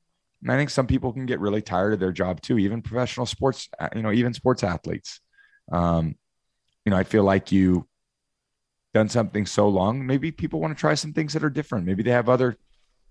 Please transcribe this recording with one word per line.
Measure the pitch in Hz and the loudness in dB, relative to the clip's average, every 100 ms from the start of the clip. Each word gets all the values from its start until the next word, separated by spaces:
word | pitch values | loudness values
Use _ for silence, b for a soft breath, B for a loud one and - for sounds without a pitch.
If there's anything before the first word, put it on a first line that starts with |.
| _ _ _ _ | _ _ _ _
And | 123 | -2
I | 131 | -2
think | 147 | 0
some | - 123 | 0 0
people | 131 131 | 0 -2
can | 117 | -4
get | 127 87 | -4 -2
really | 101 107 | -2 -2
tired | - 90 101 | -2 0 0
of | 104 | 0
their | 92 | 0
job | 87 92 87 | -2 -2 -4
too, | - 117 | 0 2
even | 98 113 | 2 0
professional | - 120 123 - | -4 -4 -4 -4
sports, | 117 - 135 - - - | -6 -2 -2 -2 -8 -10
uh, | - 113 | -8 -4
you | |
know, | 110 | 0
even | 113 120 | 2 0
sports | 110 127 127 | 0 0 0
athletes. | 98 - 85 85 - - b b b b - | 0 -2 -6 -8 -10 -20 b b b b -6
Um, | 87 85 82 80 - _ _ _ _ _ _ | 0 2 2 0 -6 _ _ _ _ _ _
you | 107 | 0
know, | 92 | 0
I | |
feel | 92 110 | 2 2
like | 98 98 - | 4 2 2
you | 98 92 90 - _ _ _ _ _ _ _ _ _ _ | 4 4 2 -2 _ _ _ _ _ _ _ _ _ _
done | 110 107 | 2 2
something | 120 104 104 98 | 0 0 -2 -2
so | - 104 | 2 4
long, | 95 98 135 | 4 2 0
maybe | 131 135 160 | -2 -2 -2
people | - 170 160 | -6 -6 -4
wanna | 160 | -4
try | 147 156 | 0 0
some | 151 151 | 0 -2
things | 151 151 | -4 -4
that | 156 | -2
are | 160 | -2
different. | 151 147 110 87 | -2 -4 -4 -2
Maybe | 95 | 0
they | 110 | 2
have | 123 117 | 2 4
other | 123 127 110 _ _ _ _ _ | 2 2 -2 _ _ _ _ _